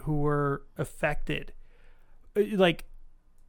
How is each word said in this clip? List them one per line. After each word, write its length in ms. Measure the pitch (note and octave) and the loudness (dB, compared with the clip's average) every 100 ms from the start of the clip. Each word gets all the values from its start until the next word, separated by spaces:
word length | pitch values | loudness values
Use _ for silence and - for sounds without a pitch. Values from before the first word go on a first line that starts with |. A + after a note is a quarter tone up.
who 180 | D#3 D3+ | -2 0
were 420 | D3 D3 C#3+ C#3+ - - | 2 2 0 -2 -6 -8
affected. 760 | C#3+ - D#3 D3 - C#3+ - - - - - - - - - G#3 | -8 -2 -2 0 -2 -4 -6 -12 -18 -20 -20 -20 -20 -20 -4 0
Uh, 60 | G3+ | 2
like, 320 | G#3 F3+ D#3+ - - - - - - | 6 4 4 -4 -14 -18 -20 -20 -20